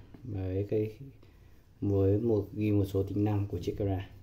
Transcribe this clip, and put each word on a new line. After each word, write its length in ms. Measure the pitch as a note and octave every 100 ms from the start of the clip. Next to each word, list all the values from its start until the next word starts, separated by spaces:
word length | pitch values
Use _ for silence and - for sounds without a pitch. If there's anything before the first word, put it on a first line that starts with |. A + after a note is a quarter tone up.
| - -
Với 420 | B2+ G2 F#2+ F#2+ G2+
cái, 240 | A2 G#2+ - C#3 - - - - - - -
với 380 | G2+ G2 G2 G#2
một, 280 | A#2 G#2 G2
ghi 180 | G#2 G#2+
một 140 | G#2 F#2+
số 180 | F#2+
tính 200 | F#2+ G2
năng 240 | G#2+ G#2 G2+
của 120 | G2
chiếc 160 | - -
camera. 320 | G2+ F#2+ G2 -